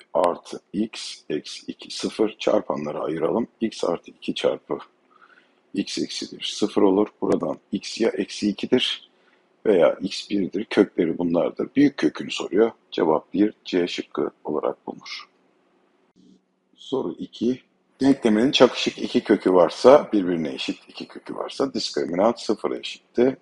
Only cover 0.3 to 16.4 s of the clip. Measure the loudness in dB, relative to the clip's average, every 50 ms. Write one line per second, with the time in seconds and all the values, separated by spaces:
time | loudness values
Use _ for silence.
0.3 | 0 -2 -8 -16 -16 -16 _ _ -4 -4 -4 -4 -6 -12 -14 -14 -14 -14 _ -6
1.3 | -6 -6 -6 -10 -16 -14 -14 -14 -14 -14 -14 -14 -10 -8 -8 -6 -2 -2 -2 -2
2.3 | -2 -2 -2 0 0 0 0 -2 -6 -4 -6 -6 -6 -6 -6 -4 -4 -2 -2 0
3.3 | 0 0 -2 -4 _ -6 -6 -6 -4 -4 -2 -2 -2 -4 -6 -14 -20 _ -8 -6
4.3 | -4 0 0 0 -2 -2 _ -8 -8 -8 -10 _ _ _ _ _ _ _ _ _
5.3 | _ _ _ _ _ _ _ _ -6 -6 -6 -4 -4 -6 -4 -6 -6 -10 -10 -12
6.3 | -12 -10 -10 -8 -4 -4 -4 -2 2 2 4 4 4 4 2 0 -4 -4 -2 0
7.3 | 0 0 -2 -4 -8 -8 _ -8 -8 -8 -8 -6 -4 -2 -2 0 0 -2 -6 -6
8.3 | -6 -4 -2 -2 -2 -2 -2 0 0 0 0 0 -6 -8 -12 _ _ _ _ _
9.3 | _ _ _ _ _ _ 0 2 4 6 6 4 4 0 -6 -8 -8 -8 -8 -6
10.3 | -4 -4 -4 -2 -4 -6 -6 0 2 2 2 2 2 0 0 0 0 -2 -2 0
11.3 | 0 0 0 0 -2 -6 -8 -4 2 2 2 2 2 0 -2 -2 -2 -4 -10 -10
12.3 | -8 -8 -6 -2 2 2 2 2 0 _ _ -8 -4 -2 2 2 2 0 -2 _
13.3 | 0 0 0 0 0 _ -8 -4 -2 -2 0 -2 -4 -8 -10 _ -4 -4 -4 -4
14.3 | -6 _ -8 -6 -4 -4 -4 -4 -6 _ -12 -14 -14 -14 -14 -16 -16 -16 -16 _
15.3 | _ _ _ _ _ _ _ _ _ _ _ _ _ _ _ _ _ _ _ -20
16.3 | -20 _